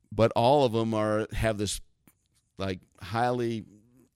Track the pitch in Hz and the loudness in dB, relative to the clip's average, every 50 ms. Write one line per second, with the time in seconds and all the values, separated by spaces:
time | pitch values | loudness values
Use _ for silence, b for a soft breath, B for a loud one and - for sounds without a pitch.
0 | _ _ 110 104 110 117 - 113 117 127 143 147 139 120 107 113 113 113 110 107 | _ _ 0 2 2 2 4 2 4 4 4 4 4 2 2 0 -2 0 0 0
1 | 107 107 107 107 110 - 107 104 113 113 107 101 104 95 - - - _ _ _ | 0 0 0 0 -2 -2 -4 -2 -2 -2 0 0 -2 -4 -4 -6 -10 _ _ _
2 | _ _ _ _ _ _ _ _ _ _ _ - 95 95 95 90 - _ _ - | _ _ _ _ _ _ _ _ _ _ _ -8 -6 -6 -6 -8 -10 _ _ -18
3 | 98 90 107 117 120 123 123 123 120 117 117 110 - - 101 107 107 120 _ _ | -14 -6 -2 0 0 0 0 0 -2 -2 -4 -6 -8 -12 -20 -20 _ _ _ _
4 | - _ _ | -20 _ _